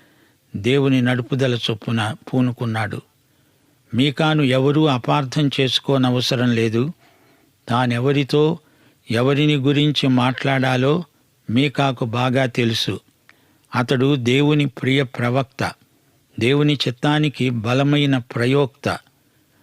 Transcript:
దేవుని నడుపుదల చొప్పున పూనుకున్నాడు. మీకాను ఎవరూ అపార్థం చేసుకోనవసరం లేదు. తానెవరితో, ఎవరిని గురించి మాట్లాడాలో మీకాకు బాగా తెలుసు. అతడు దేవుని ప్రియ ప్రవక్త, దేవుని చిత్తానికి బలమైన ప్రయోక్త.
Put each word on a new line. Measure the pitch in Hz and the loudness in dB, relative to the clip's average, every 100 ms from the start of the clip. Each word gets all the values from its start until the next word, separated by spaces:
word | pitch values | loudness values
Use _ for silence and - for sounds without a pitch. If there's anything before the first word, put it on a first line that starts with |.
| _ _ _ _ _ - | _ _ _ _ _ -4
దేవుని | 107 139 135 131 | 0 2 2 2
నడుపుదల | 123 127 117 135 131 120 - | 2 0 -2 -2 0 -2 -4
చొప్పున | 110 - 113 107 - | -6 -4 -2 -4 -6
పూనుకున్నాడు. | - 131 127 120 117 110 104 - - _ _ _ _ _ _ _ - | -4 -2 -2 -2 -6 -4 -6 -8 -14 _ _ _ _ _ _ _ -6
మీకాను | 113 143 135 156 156 | -2 0 0 0 2
ఎవరూ | 139 131 135 147 156 | 2 2 2 2 2
అపార్థం | 127 131 147 135 151 143 - | 0 0 -2 -2 -2 -2 0
చేసుకోనవసరం | 135 - - 139 127 123 120 131 123 | -2 -2 0 0 2 0 -2 0 0
లేదు. | 117 113 113 143 - _ _ _ _ _ _ - | 2 0 0 -2 -6 _ _ _ _ _ _ -4
తానెవరితో, | 120 123 120 131 143 135 147 156 170 _ _ _ _ - | -2 0 0 0 0 0 2 2 -2 _ _ _ _ -4
ఎవరిని | 113 127 139 151 | 0 2 2 2
గురించి | 147 135 143 151 143 139 | 2 2 2 0 0 2
మాట్లాడాలో | 127 123 127 139 135 127 127 131 165 170 _ _ _ - | 2 2 0 -2 0 0 0 0 0 -4 _ _ _ -2
మీకాకు | 113 143 - 139 123 | 0 0 0 -2 -2
బాగా | 123 120 127 127 127 | -4 -2 0 0 0
తెలుసు. | 123 117 110 - 95 _ _ _ - _ _ - | 0 0 0 -4 -6 _ _ _ -20 _ _ -8
అతడు | - 120 131 135 143 | -4 0 2 2 2
దేవుని | 120 131 147 151 143 | 2 2 2 2 0
ప్రియ | - 127 135 | -2 -2 0
ప్రవక్త, | 127 - 120 127 131 - 92 - _ _ _ _ _ - | -2 -4 -2 -2 -4 -6 -8 -8 _ _ _ _ _ -2
దేవుని | 117 143 147 147 - | 0 2 2 0 -2
చిత్తానికి | 123 147 151 151 - 127 | -2 0 0 0 -2 -4
బలమైన | 120 110 127 143 147 143 131 | -2 -2 0 2 2 2 -2
ప్రయోక్త. | - 117 120 139 139 - 104 87 _ _ _ _ _ _ | -4 -2 0 2 0 -4 -6 -6 _ _ _ _ _ _